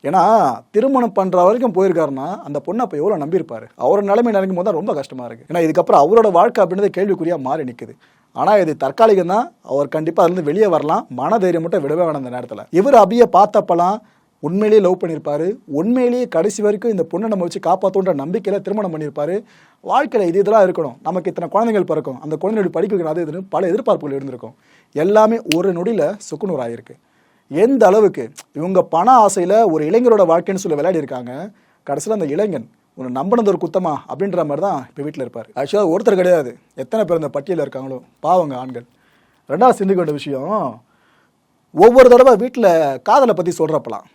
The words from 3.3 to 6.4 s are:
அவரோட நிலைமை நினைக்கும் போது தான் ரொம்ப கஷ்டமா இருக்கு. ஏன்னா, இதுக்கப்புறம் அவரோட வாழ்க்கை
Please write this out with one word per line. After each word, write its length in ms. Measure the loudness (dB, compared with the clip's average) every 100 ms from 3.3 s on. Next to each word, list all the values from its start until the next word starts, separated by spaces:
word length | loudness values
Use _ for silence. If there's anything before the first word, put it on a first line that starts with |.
| -4 -4 -12 -16 _
அவரோட 220 | 0 0
நிலைமை 320 | 2 2 2
நினைக்கும் 220 | 0 -2
போது 80 | -2
தான் 120 | -2
ரொம்ப 200 | -4 -4
கஷ்டமா 300 | -6 -8 -14
இருக்கு. 300 | -14 -16 -6
ஏன்னா, 20 | -2
இதுக்கப்புறம் 400 | 0 0 4 4
அவரோட 360 | 6 4 4
வாழ்க்கை 320 | 4